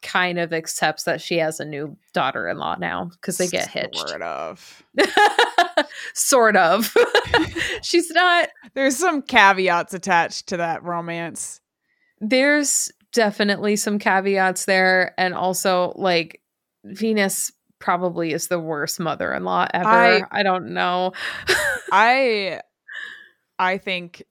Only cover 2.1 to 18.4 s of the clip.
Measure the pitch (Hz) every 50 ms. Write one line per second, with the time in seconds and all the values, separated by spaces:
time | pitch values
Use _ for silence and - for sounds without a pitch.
2.1 | _ 185 131 131 135 - 101 85 92 - - - 175 - 180 170 170 180 185 175
3.1 | 175 _ - - 185 - 180 175 170 170 - - - - - - - - - 73
4.1 | 82 - - 85 78 67 80 80 - - - - - - _ _ _ - 302 359
5.1 | - - 415 415 415 - 466 - - - 349 349 - - 285 - - - - -
6.1 | - - - - - 254 233 220 202 190 185 160 175 208 233 - - 415 480 480
7.1 | - 508 - - - - 320 - - 330 - - - - - - - 349 339 339
8.1 | 330 330 359 359 349 349 320 - - _ - 240 _ 269 269 269 277 240 339 370
9.1 | 330 285 262 - - 240 208 196 196 190 190 180 175 175 160 - - 180 165 196
10.1 | 185 170 165 - - - - - 196 175 170 165 165 - - 170 175 170 170 170
11.1 | 170 170 170 165 - - - - - - _ _ _ _ _ _ _ _ _ _
12.1 | _ _ 202 214 220 254 262 285 294 294 294 277 - - - - - _ _ _
13.1 | - 240 226 208 202 - 214 202 202 175 - 208 208 208 - 220 208 208 208 226
14.1 | 190 190 190 196 196 196 190 185 185 185 - - 190 185 185 185 185 185 180 -
15.1 | - - 185 185 175 - 175 185 185 - - 202 185 180 180 175 - - - 190
16.1 | 180 170 170 165 - - _ _ _ _ _ _ _ _ _ 104 196 190 214 226
17.1 | 220 214 202 196 190 - - - _ _ _ _ _ _ - - 185 175 180 180
18.1 | 170 175 170 165 156 170